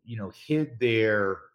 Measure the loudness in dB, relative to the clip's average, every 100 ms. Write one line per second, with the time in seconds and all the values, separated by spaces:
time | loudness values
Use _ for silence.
0 | -12 -10 -10 -12 -4 -2 -2 0 2 4
1 | 4 2 0 -4 -10